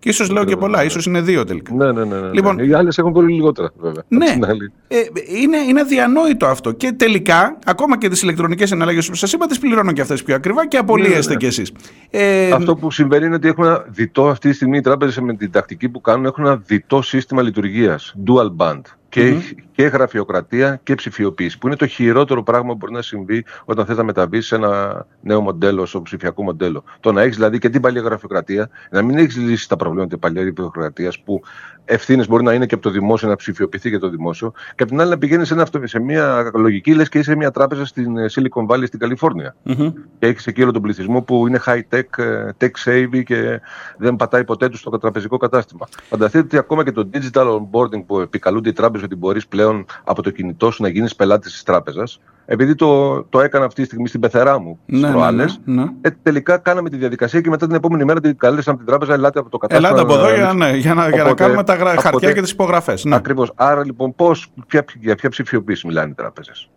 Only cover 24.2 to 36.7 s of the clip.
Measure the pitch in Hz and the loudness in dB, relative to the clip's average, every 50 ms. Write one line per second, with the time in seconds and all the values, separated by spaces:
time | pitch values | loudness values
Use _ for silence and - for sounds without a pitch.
24.2 | 92 85 90 113 110 - - 110 110 104 101 101 98 101 98 87 87 _ _ _ | -2 0 0 -4 -4 -2 -2 0 0 0 0 -2 -2 -4 -6 -10 -12 _ _ _
25.2 | - - 107 107 104 98 92 82 87 98 101 95 92 87 - 95 85 82 - 85 | -4 -2 0 0 0 -2 -4 0 0 0 2 0 -2 -4 -6 -10 -10 -10 -12 -6
26.2 | 87 90 80 - 101 92 87 80 92 90 80 71 - - - _ - 117 107 98 | -6 -6 -6 -4 -6 -6 -4 -4 -4 -4 -4 -6 -10 -16 -20 _ 0 0 2 4
27.2 | 104 131 113 104 110 107 110 120 - - 123 139 123 127 123 123 113 113 110 101 | 2 2 2 2 0 0 0 2 -2 0 0 2 0 0 0 0 -4 -4 -6 -6
28.2 | - 98 101 90 82 - 98 101 107 113 _ - - - - 95 104 120 135 151 | -8 -6 -6 -6 -4 -4 -4 -4 -4 -6 _ -20 -20 -6 -2 -2 0 2 4 4
29.2 | 165 147 117 123 120 117 117 110 - - - 82 80 85 80 90 95 87 80 82 | 2 2 2 -2 -2 0 -2 -2 -2 -4 -4 -2 -2 -4 -2 -4 -4 -6 -6 -4
30.2 | - 85 82 90 92 95 87 82 92 85 - 82 82 78 73 - 87 90 87 - | -4 -4 -2 -2 -4 -4 -4 -6 -8 -8 -8 -8 -8 -8 -6 -6 -6 -6 -6 -8
31.2 | _ - 101 95 - - - - - - - _ _ - 113 110 - - 131 131 | _ -6 -8 -8 -8 -10 -20 -20 -20 -20 -20 _ _ -2 -2 -2 2 2 2 2
32.2 | 117 101 113 117 120 123 117 120 127 113 117 101 - 113 95 101 98 104 113 110 | 4 4 2 2 4 4 2 2 2 0 -2 -2 -2 -2 -2 -2 0 0 0 0
33.2 | 110 110 104 95 - - 95 - - - - 98 - 123 107 101 85 92 85 82 | 0 -2 -2 -2 -4 -10 -6 -4 -4 -4 -4 -6 -6 -4 -4 -2 -4 -4 -6 -4
34.2 | 80 85 85 - - 113 110 - - - - _ 135 113 123 143 165 180 175 165 | -6 -6 -6 -6 -8 -10 -10 -10 -20 -20 -4 _ -4 -2 0 0 2 2 0 0
35.2 | 135 143 151 170 170 151 165 160 165 160 - 151 131 113 - 117 117 131 151 156 | 0 0 2 0 0 0 0 0 0 0 -2 -8 -8 -4 -4 -4 -4 -2 -2 0
36.2 | 151 143 131 120 120 117 107 113 110 113 | 0 0 0 0 -2 -2 0 2 2 2